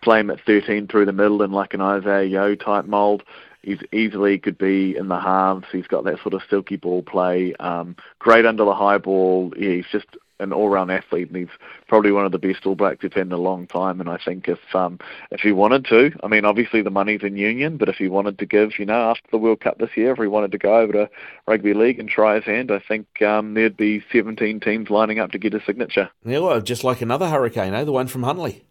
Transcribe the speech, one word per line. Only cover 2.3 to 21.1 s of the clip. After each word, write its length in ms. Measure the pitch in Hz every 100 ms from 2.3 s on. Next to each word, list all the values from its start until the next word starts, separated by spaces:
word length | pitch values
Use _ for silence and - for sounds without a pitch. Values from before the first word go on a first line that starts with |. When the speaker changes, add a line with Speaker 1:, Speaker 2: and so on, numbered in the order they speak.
| 95 101
Speaker 1:
type 320 | 104 - 104 95
mould. 380 | 104 104 104 - - - _
He's 200 | - 98 -
easily 460 | 107 110 101 101 98
could 200 | - 87
be 380 | 95 95 95 87
in 120 | 95
the 120 | 87
halves. 460 | 92 95 95 95 92
He's 160 | 92 90
got 180 | 85
that 160 | 78 76
sort 120 | 107
of 80 | 92 -
silky 280 | 101 95 98
ball 260 | 90 90
play. 520 | 85 95 90 90 92 -
Um, 400 | 90 85 87 90 - _
great 280 | - 113 113
under 180 | 110
the 100 | 104
high 240 | 95 101 101
ball. 540 | 95 95 92 92 92 -
Yeah, 160 | 98
he's 140 | 90 90
just 140 | 104 - - _ _
an 120 | 98
all-round 400 | 85 104 98 92
athlete, 340 | 92 - 87 85
and 100 | 87
he's 120 | 87 - - - _
probably 240 | 110 104
one 120 | 101
of 60 | 98
the 80 | 90
best 260 | 92 95
All 120 | - 92
Blacks 260 | 101 67
we've 100 | 95
had 140 | 101 92
in 60 |
a 40 | 87
long 300 | 90 92 90
time. 320 | 87 95 92
And 80 | 85
I 100 | 85
think 300 | - 90 92
if, 120 | 87 -
um, 280 | 92 90 90 - - -
if 80 | 98
he 100 | 104
wanted 340 | 95 104 135 135
to, 260 | 117 139 165
I 60 | 101
mean, 160 | 107
obviously 360 | 104 104 117 113
the 100 | 101
money's 340 | 98 98 107
in 120 | 101 101
Union, 400 | 101 117 147 156
but 120 | 110
if 80 | 95
he 100 | 95
wanted 320 | 95 101 101
to 80 | 101
give, 320 | 104 107 -
you 80 | 101
know, 240 | 113 117
after 160 | 113 _
the 60 | 113
World 200 | 113 110
Cup 200 | - -
this 180 | 113 -
year, 160 | 117
if 60 | 123
he 100 | 110
wanted 240 | 104 104
to 60 | 98
go 200 | 101 113
over 140 | 113
to 180 | 104 104